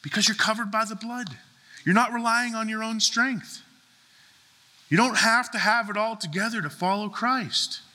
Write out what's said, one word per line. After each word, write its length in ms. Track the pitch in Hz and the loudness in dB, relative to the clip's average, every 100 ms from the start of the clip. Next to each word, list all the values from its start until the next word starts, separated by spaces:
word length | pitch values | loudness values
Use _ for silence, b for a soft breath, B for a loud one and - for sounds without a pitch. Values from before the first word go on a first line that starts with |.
because 260 | 147 214 202 | -4 0 0
you're 80 | 208 | 2
covered 340 | 202 220 220 | 2 2 -2
by 140 | 220 | -2
the 120 | 220 220 | -2 -4
blood. 420 | 233 240 226 127 - _ B B - | -10 -10 -10 -12 -20 _ B B 4
You're 100 | 196 | 4
not 160 | 240 | 4
relying 440 | 233 233 233 240 226 | 0 0 2 0 -4
on 120 | 220 | -4
your 160 | 220 | -4
own 160 | 220 220 | -4 0
strength. 640 | - 233 254 233 - - - _ _ _ b b b b b _ _ _ _ | 0 2 0 0 -6 -18 -20 _ _ _ b b b b b _ _ _ _
You 80 | 160 | 4
don't 200 | 254 220 | 4 4
have 320 | 226 233 247 | 4 4 2
to 60 | 220 | 0
have 320 | 185 233 208 | 2 2 0
it 80 | 208 | -2
all 200 | 220 220 | -2 -4
together 440 | 175 165 220 220 | -6 -2 -2 -2
to 80 | 151 | -6
follow 400 | - 180 202 208 | -2 0 0 -2
Christ. 720 | 208 233 262 156 - - - - | -2 0 0 -2 -4 -4 -6 -14